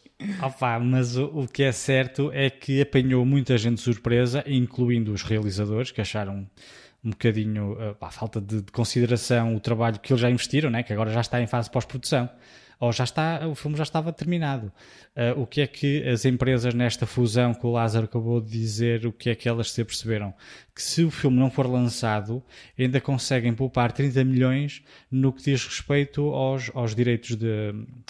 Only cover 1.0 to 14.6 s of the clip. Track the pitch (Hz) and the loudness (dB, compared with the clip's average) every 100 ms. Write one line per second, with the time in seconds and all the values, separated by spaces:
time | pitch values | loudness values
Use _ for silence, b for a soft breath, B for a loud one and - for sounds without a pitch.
1 | 123 127 147 151 127 - 139 117 - 131 | 2 -2 -4 -4 -6 0 0 0 0 2
2 | 127 - 147 131 135 - - 135 139 135 | 0 -2 -2 0 -2 -2 -2 0 4 2
3 | 131 127 123 139 123 123 117 113 123 110 | 4 4 4 4 4 2 2 0 0 0
4 | 120 120 123 135 143 135 123 - 123 117 | 2 2 2 0 0 0 0 0 2 2
5 | 107 101 - 110 104 95 104 107 127 - | 0 -2 -2 0 0 -2 -2 -2 -4 -4
6 | 101 107 98 98 98 _ B B B B | -4 -4 -6 -8 -10 _ B B B B
7 | 113 107 117 107 107 107 101 110 107 104 | -6 0 0 2 0 -2 -4 -4 -8 -8
8 | 87 - 113 113 98 107 98 - 113 127 | -12 -8 -8 -6 -4 -6 -4 -4 0 2
9 | 120 117 - 120 113 107 117 113 117 104 | 2 2 2 0 2 -2 -2 0 0 -2
10 | - 123 123 120 - 139 151 117 123 104 | 0 2 2 2 0 0 0 -2 -2 -2
11 | 110 117 113 123 117 123 110 123 - 127 | 0 -2 -2 -2 0 -2 -2 -4 -4 -6
12 | - 139 120 - B B B B 120 117 | -2 -2 -2 -8 B B B B -2 0
13 | 123 - 160 165 160 143 147 151 156 165 | -2 -2 -2 -2 -4 -6 -4 -4 -2 -2
14 | 160 160 170 175 147 135 | -4 -4 -2 0 0 -2